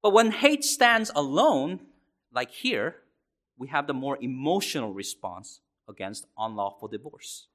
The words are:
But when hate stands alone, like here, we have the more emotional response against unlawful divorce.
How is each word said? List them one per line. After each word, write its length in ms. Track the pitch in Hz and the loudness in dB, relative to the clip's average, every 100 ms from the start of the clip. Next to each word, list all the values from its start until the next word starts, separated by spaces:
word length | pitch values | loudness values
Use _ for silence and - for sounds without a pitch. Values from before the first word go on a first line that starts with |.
But 100 | 208 | 8
when 200 | 208 226 | 6 6
hate 340 | 208 285 285 - | 4 4 4 0
stands 440 | - 240 226 220 147 | 4 4 4 2 -2
alone, 720 | 139 151 294 151 147 185 - _ _ _ _ | 0 2 4 4 -2 -6 -12 _ _ _ _
like 200 | 123 127 | -6 -6
here, 520 | - 254 156 123 - _ _ _ _ _ _ | -6 -4 -2 -4 -8 _ _ _ _ _ _
we 120 | 131 | -4
have 180 | 147 147 | -4 -2
the 60 | |
more 240 | 135 135 143 | -4 -4 -4
emotional 720 | 127 131 143 190 - 156 110 | -6 -4 0 0 -2 -6 -6
response 680 | 98 98 - 95 90 104 - _ _ - | -8 -10 -10 -10 -12 -18 -20 _ _ -20
against 400 | 98 98 107 - - | -12 -10 -10 -16 -8
unlawful 520 | 110 107 98 - 107 | -6 -4 -4 -6 -12
divorce. 580 | 104 - - - - _ | -12 -12 -18 -18 -18 _